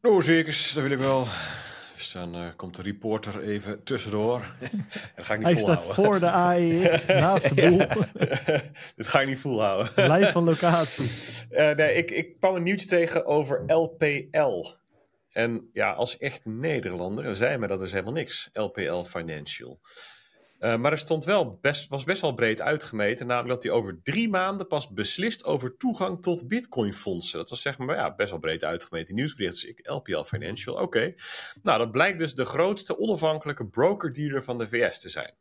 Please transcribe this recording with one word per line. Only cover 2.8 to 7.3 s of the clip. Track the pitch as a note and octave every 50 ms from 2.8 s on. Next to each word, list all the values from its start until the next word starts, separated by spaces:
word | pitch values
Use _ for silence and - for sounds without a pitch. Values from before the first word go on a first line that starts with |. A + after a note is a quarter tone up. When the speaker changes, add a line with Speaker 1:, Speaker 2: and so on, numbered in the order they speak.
| F#2
Speaker 1:
reporter | G2+ G2 G2 - A2+ G#2+ G#2+ - G#2+ G2 G#2+ D2
even | G#2+ G#2 G#2 G2+ G2+ G#2+ - -
tussendoor. | - C3+ A2+ - G#2+ G2+ G#2 G#2 A2+ B2 B2 A#2+ - - - B2+ B2+ - G#3
<laughs> | - - - - - - _
Dat | - F2
ga | - A2
ik | G#2+
niet | A2 E3+
Speaker 2:
Hij | F3
staat | B2+ G#2+ F#3 E3 - -
Speaker 1:
volhouden. | - - - G3+
Speaker 2:
voor | G#3 G3+ F#3+
de | F3
A | E3+ F#3 F#3 F3 F3+ F3+
E | F3 F3 E3+ E3 E3 F#3 F3
X, | E3 D#3+ - - F#3+
Speaker 1:
<laughs> | F#3 D3+
Speaker 2:
naast | F3